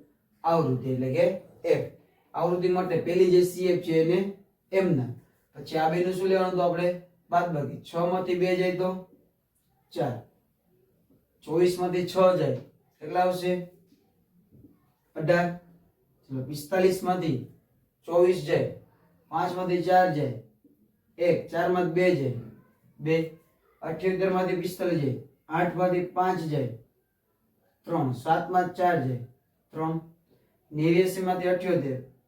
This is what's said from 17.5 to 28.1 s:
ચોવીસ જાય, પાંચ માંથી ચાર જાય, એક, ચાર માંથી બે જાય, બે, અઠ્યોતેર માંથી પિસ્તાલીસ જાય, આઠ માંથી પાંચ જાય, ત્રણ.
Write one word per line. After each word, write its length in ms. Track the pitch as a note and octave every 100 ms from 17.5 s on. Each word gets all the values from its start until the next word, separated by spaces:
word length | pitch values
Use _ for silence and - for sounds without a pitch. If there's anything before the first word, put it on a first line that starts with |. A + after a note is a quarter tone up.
| - _ _ _ _ -
ચોવીસ 320 | F3 F3+ F3+ D3
જાય, 300 | C3 A#2 - - _ _ _ _
પાંચ 220 | E3 F3+ F3+
માંથી 260 | F#3 F3
ચાર 240 | E3 F#3 F3+ D3
જાય, 200 | B2+ A#2 - _ _ _ _ _ _ -
એક, 200 | E3+ D3+ -
ચાર 160 | E3 F3
માંથી 220 | F3+ E3+
બે 220 | E3+ F3+ C#3+
જાય, 240 | B2+ A#2 - - _ _ _ -
બે, 160 | D#3 D#3+ D#3+ - _ _ _ _
અઠ્યોતેર 500 | D#3+ E3+ F#3 F3+ F#3+
માંથી 280 | F#3 E3+ E3
પિસ્તાલીસ 400 | E3 - F3 E3
જાય, 240 | C3 A2+ - _ -
આઠ 260 | E3 F3+ F3
માંથી 300 | F#3 F3+ F3
પાંચ 340 | F3+ F#3 F3+ D#3+
જાય, 260 | D3 A#2 - - _ _ _ _ _ _ _ _ _ -
ત્રણ. 260 | E3 C3+